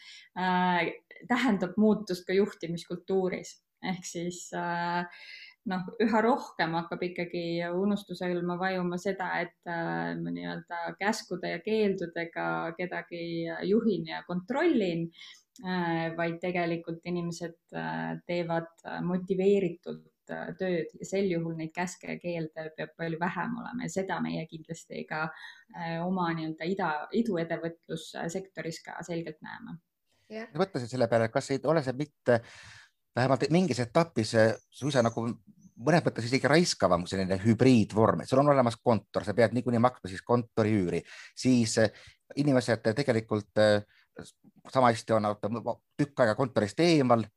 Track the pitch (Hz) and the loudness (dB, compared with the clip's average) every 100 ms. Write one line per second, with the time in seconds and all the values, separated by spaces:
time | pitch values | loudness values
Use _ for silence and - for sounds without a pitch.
0 | - - - - 185 180 180 175 170 - | -20 -20 -14 -4 0 2 4 2 0 -4
1 | _ - 175 247 254 196 180 - 214 214 | _ -20 -2 0 2 2 0 4 4 4
2 | 214 180 - 190 202 - 165 170 - 175 | 0 -6 0 2 2 -2 -8 -8 -8 -10
3 | - 190 180 175 - - _ _ 175 175 | -2 0 0 -4 -8 -16 _ _ -6 -6
4 | - 175 175 175 - 175 175 170 175 175 | -8 -8 -6 -8 -10 -6 -4 -4 -2 -2
5 | 180 - - - - - - 185 180 - | -4 -10 -18 -18 -20 -12 -6 -6 -6 0
6 | 233 220 226 277 - - 165 165 170 175 | 2 4 4 2 -2 -4 -2 -2 -4 -6
7 | 180 180 175 175 170 170 170 175 202 202 | -6 -4 -6 -4 -4 -4 -2 -2 0 -2
8 | - 180 180 175 175 175 190 185 180 175 | -4 -6 -2 -2 -2 -2 -2 0 -2 -2
9 | 202 190 180 170 170 - - 170 165 170 | -4 -4 -4 -4 -4 -8 -8 -4 -4 -2
10 | 170 170 170 170 175 170 165 175 170 170 | -4 -4 -6 -6 -6 -8 -8 -8 -8 -4
11 | 196 226 - 175 175 175 214 220 208 190 | -2 -2 -6 -8 -6 -6 -2 0 2 0
12 | 170 170 170 170 170 165 165 165 180 175 | -4 -6 -8 -4 -4 -2 -4 -6 -6 -6
13 | 170 170 170 165 165 165 175 214 226 175 | -8 -10 -6 -6 -6 -4 0 2 2 -2
14 | 165 160 - 180 180 262 349 269 190 170 | -4 -10 -6 -8 -4 0 2 2 2 -2
15 | 165 - - - _ - 185 185 170 165 | -4 -8 -20 -20 _ -12 -4 -2 0 0
16 | 165 165 170 170 185 180 170 170 165 165 | -2 -2 -4 -2 -4 -2 0 -2 -4 -8
17 | 180 175 170 170 170 165 _ 165 160 160 | -6 -4 -4 -6 -10 -12 _ -8 -6 -4
18 | 165 165 - 175 170 165 165 - 175 165 | -4 -6 -4 -4 -2 -4 -4 -12 -12 -6
19 | 170 180 185 185 196 202 190 - 160 156 | -2 -4 -2 2 4 4 2 -4 -10 -14
20 | - _ - 165 - 170 185 175 160 - | -16 _ -10 -8 -8 -6 -2 -2 -4 -10
21 | 175 190 202 170 165 165 160 - 180 - | -6 -2 0 0 -2 -6 -8 -6 -6 -8
22 | 175 160 175 170 156 - 156 - 156 - | -10 -8 -6 -6 -6 -8 -12 -10 -12 -8
23 | 165 160 175 180 - 240 - - 165 190 | -6 -4 -4 -4 -6 -6 -8 -8 -6 -4
24 | 190 165 160 165 160 165 156 165 - 160 | -4 -4 -4 -4 -8 -12 -14 -14 -12 -12
25 | 156 147 160 - - - _ - 170 165 | -8 -6 -6 -8 -18 -20 _ -12 -8 -4
26 | 175 190 170 165 160 156 165 196 175 151 | -2 0 0 -2 -4 -6 -6 -2 -2 -2
27 | - 214 233 175 170 160 165 165 - 165 | -2 -2 0 0 -2 -4 -6 -8 -10 -12
28 | - - 170 190 190 - 160 160 - - | -10 -8 -6 -6 -8 -10 -10 -10 -12 -14
29 | 165 170 165 156 - - - 170 _ _ | -8 -6 -8 -12 -14 -14 -14 -16 _ _
30 | _ _ _ 214 226 147 190 143 117 131 | _ _ _ -14 -10 -4 -2 -2 -6 0
31 | 117 117 113 139 - 135 135 160 131 123 | 2 4 2 -2 -2 -2 2 2 0 -4
32 | 151 _ - 117 - - - - - _ | -8 _ 2 2 2 -14 -20 -20 -20 _
33 | _ - 127 131 139 165 185 123 120 165 | _ -2 2 2 4 4 4 0 2 2
34 | 165 - 110 113 110 107 - - 123 131 | 2 0 2 6 6 4 -6 -6 0 2
35 | 117 113 117 - - _ - - 120 165 | 2 2 -4 -6 -12 _ -20 -4 2 4
36 | - - 117 131 127 151 175 - 95 87 | 4 -2 0 0 4 4 4 2 4 4
37 | 87 95 92 95 104 113 123 123 98 98 | 2 -2 0 2 2 6 8 8 6 4
38 | 110 85 - 131 143 139 120 113 - 110 | 4 4 2 4 6 4 2 0 2 2
39 | - - 104 101 113 120 123 120 123 - | 0 -4 -2 4 4 4 0 4 4 2
40 | 92 92 - 120 117 - 107 107 87 82 | -8 -10 0 0 2 0 4 4 2 0
41 | - - - - 127 127 113 117 107 - | -4 -14 -20 -2 2 4 4 2 2 0
42 | - _ _ - 147 131 120 110 117 107 | -18 _ _ -2 2 4 2 0 2 0
43 | 139 113 110 107 101 - 107 104 101 _ | 2 0 0 -2 -2 4 6 6 2 _
44 | _ - - _ _ _ - 135 123 113 | _ -20 -20 _ _ _ -2 4 4 4
45 | - 113 104 104 104 117 117 113 _ - | 2 2 2 -2 -4 -4 -6 -8 _ -4
46 | 143 - 120 107 131 113 104 - 170 160 | -4 2 2 4 0 0 0 2 4 4
47 | 127 117 107 | 6 4 2